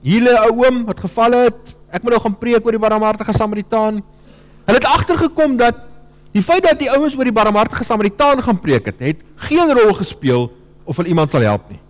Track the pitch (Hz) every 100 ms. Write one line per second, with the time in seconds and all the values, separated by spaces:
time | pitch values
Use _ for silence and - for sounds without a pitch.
0 | 123 208 247 240 220 226 254 254 226 185
1 | 185 - 226 240 247 233 - - - 180
2 | 233 233 220 196 240 233 233 220 214 214
3 | 214 214 226 202 220 208 196 226 220 214
4 | 196 _ - - - - - 233 269 294
5 | - 339 320 - 302 254 240 233 - -
6 | - _ - 208 185 359 359 302 269 269
7 | 302 269 254 226 214 208 226 - 247 220
8 | 208 202 285 269 240 202 - 127 104 95
9 | 127 156 - - - 311 339 262 214 196
10 | 202 - 139 123 120 - - - - 147
11 | 175 170 151 147 110 104 - - _